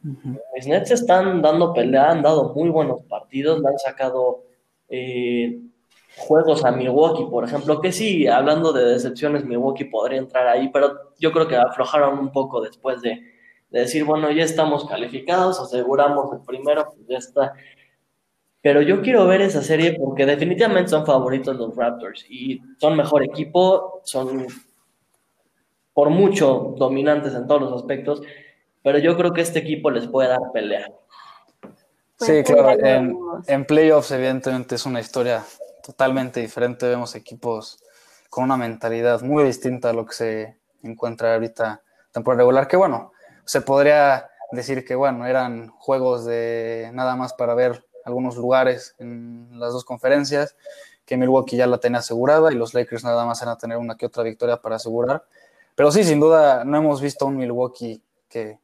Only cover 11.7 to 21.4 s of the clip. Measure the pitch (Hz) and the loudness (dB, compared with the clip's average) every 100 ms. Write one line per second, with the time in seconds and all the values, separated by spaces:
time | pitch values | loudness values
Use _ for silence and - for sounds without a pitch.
11.7 | - 127 151 139 139 135 135 131 120 110 | 2 0 2 2 0 -4 -4 -4 -4 -6
12.7 | _ 131 123 120 113 - _ _ _ _ | _ -8 -4 -6 -6 -14 _ _ _ _
13.7 | 120 127 156 151 156 151 151 160 160 156 | -2 -2 -2 0 0 0 0 0 0 0
14.7 | 143 - 98 120 - - 180 185 - 123 | 0 -4 -8 -8 -8 -2 0 0 -2 -6
15.7 | 123 123 139 143 143 - 123 - 131 139 | -4 0 2 2 0 -4 -10 -12 -6 -2
16.7 | 147 147 - - 127 120 143 127 - - | -2 -2 -10 -10 -10 -4 -2 -2 -6 -20
17.7 | _ _ _ _ _ _ _ _ _ 147 | _ _ _ _ _ _ _ _ _ 2
18.7 | 143 143 196 254 240 185 190 196 147 151 | 4 4 2 2 4 6 4 2 0 0
19.7 | 156 165 160 135 135 139 147 165 180 226 | 2 2 0 -4 0 2 2 0 2 2
20.7 | 190 180 151 151 131 127 135 | 2 2 0 2 2 2 -2